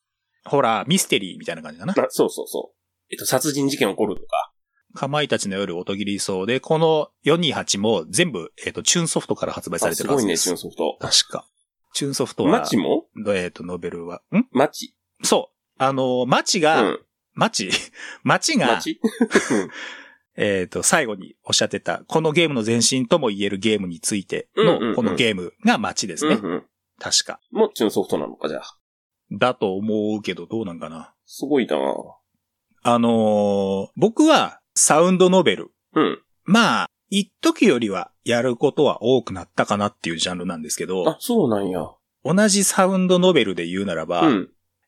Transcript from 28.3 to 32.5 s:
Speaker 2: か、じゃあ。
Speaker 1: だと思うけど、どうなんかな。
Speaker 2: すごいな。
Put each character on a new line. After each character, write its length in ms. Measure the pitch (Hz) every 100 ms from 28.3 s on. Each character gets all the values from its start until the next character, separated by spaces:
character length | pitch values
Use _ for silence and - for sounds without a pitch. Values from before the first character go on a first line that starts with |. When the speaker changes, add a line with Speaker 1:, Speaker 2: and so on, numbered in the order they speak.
| -
Speaker 2:
か、 120 | 78
じ 80 | 69
ゃ 20 |
あ。 200 | - _ _ _ _ _ _
Speaker 1:
だ 240 | 101 123
と 220 | - 104 95
思 380 | 110 107 104
う 60 | 107
け 140 | 104
ど、 100 | 87
ど 180 | 85 113
う 20 | 98
な 80 |
ん 40 | 85
か 120 | 78
な。 240 | 80 - _
Speaker 2:
す 220 | _ - 139
ご 140 | 143
い 60 | 107
な。 120 | 76 67 - - - _ _ _